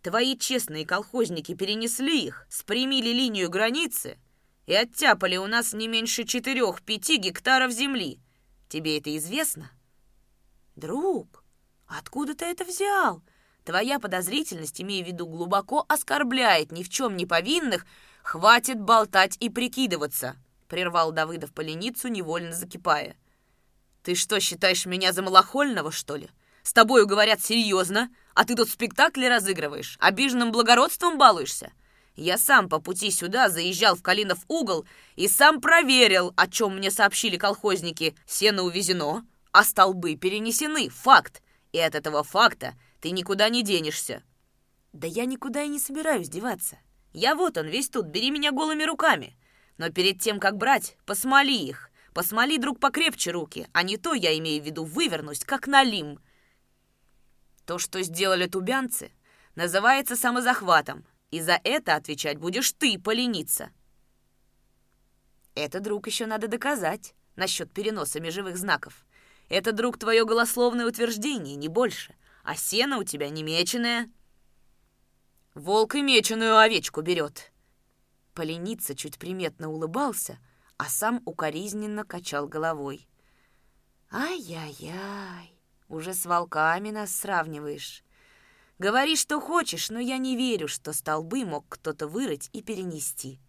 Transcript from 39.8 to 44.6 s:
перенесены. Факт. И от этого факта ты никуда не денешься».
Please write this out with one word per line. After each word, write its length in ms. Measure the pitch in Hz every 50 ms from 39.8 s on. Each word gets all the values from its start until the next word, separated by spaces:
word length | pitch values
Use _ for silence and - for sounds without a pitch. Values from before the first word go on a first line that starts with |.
| 190 190 190 180 175 170 156
перенесены. 760 | 147 - 185 190 214 214 226 226 - 302 302 311 311 226 135
Факт. 540 | 120 - - 240 269 190 - - _ - _ _ _ _ _ _ _
И 80 | 165
от 160 | 165 160 151
этого 260 | 156 147 156 151 147 147
факта 540 | - - 196 226 233 - _ - 127 123 _ _ _ _ _
ты 100 | - 165
никуда 380 | 175 185 175 185 196 190 208 220
не 160 | 233 240 240
денешься». 580 | 202 202 175 156 151 151 - - - 110 - _ _ _ _ _ _ _ _